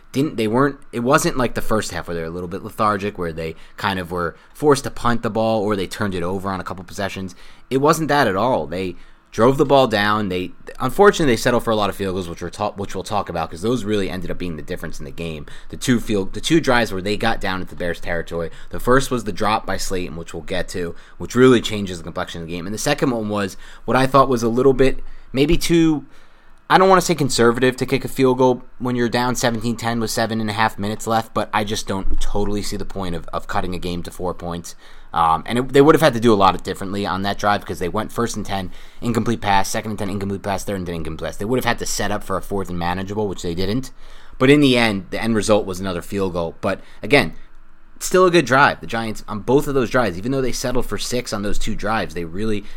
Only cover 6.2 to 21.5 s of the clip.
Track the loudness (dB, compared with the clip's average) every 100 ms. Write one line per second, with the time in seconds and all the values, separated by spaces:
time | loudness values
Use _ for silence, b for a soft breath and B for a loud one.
6.2 | -4 -4 -4 -4 -6 -10 -10 -6 -6 -6
7.2 | -10 B B B -4 2 2 2 2 2
8.2 | 2 2 0 0 -2 -4 -6 -8 b b
9.2 | _ 2 4 4 4 6 4 2 2 0
10.2 | -2 -4 -6 -10 -16 -6 -2 6 6 6
11.2 | 4 4 2 2 2 0 0 -2 -4 -4
12.2 | -6 -8 -10 -4 -4 -4 -6 -6 -4 -4
13.2 | -2 -4 -6 -4 -2 -2 -2 -2 -2 -4
14.2 | -4 -4 -6 -6 -8 -8 -6 -8 -8 -8
15.2 | -8 -8 -10 B B -4 0 0 0 -2
16.2 | -2 -4 0 2 4 2 2 -2 -4 -2
17.2 | 0 0 -2 -4 -6 -6 -4 -4 -4 -4
18.2 | -4 -6 -6 B B -2 4 4 4 -2
19.2 | -4 -2 0 0 0 -4 -2 -4 -4 -8
20.2 | -10 -12 -4 -4 -4 -4 -6 B B -12
21.2 | -2 6 8